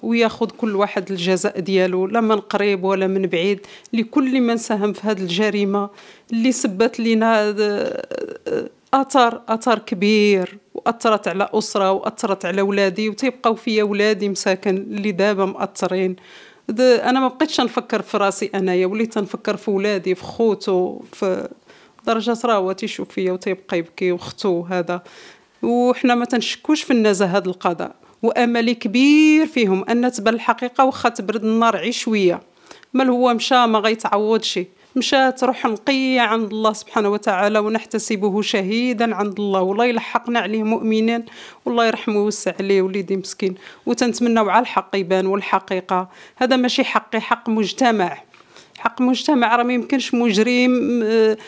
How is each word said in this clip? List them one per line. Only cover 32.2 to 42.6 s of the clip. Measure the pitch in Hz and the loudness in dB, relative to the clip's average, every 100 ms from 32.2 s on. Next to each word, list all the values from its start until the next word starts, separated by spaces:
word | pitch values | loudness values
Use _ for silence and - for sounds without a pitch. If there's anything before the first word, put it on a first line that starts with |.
| 185 170 - _ - - - | 2 0 -6 _ -20 -20 -6
مال | 254 262 | 0 2
هو | 247 247 | 4 2
مشى | 233 - 254 233 | 2 2 4 4
ما | 220 | 2
غيتعوضش، | 214 226 175 202 214 226 220 196 185 _ _ 262 | 0 -2 0 0 2 0 0 -6 -6 _ _ -4
مشات | - 277 269 254 | 0 2 2 2
روح | 254 254 247 | -2 0 -2
نقية | 208 - 269 262 262 | -2 -2 0 2 2
عند | 233 226 214 | 2 0 -2
الله | 214 220 | 0 -2
سبحانه | 208 - - 202 | -2 -4 -2 0
وتعالى، | 208 208 185 202 214 | 0 0 0 2 2
ونحتسبه | 208 220 - 220 - 214 202 196 | 0 -2 -4 -6 -4 -2 0 -2
شهيدا | 202 214 185 220 247 226 233 190 | -2 -2 0 -2 -2 0 -2 0
عند | 208 202 | -4 -2
الله، | 208 190 | -2 0
والله | 185 202 247 | 0 2 0
يلحقنا | 233 - 240 233 240 | 0 -2 -4 -2 -2
عليه | 190 220 | -2 -2
مؤمنين، | 214 226 220 220 220 233 233 - - - - | 0 0 0 2 2 0 -6 -16 -20 -10 -4
والله | 233 226 | 0 0
يرحمه | 220 - 208 | 0 -2 0
ويوسع | 208 208 - | 0 -2 -6
عليه | 180 | -4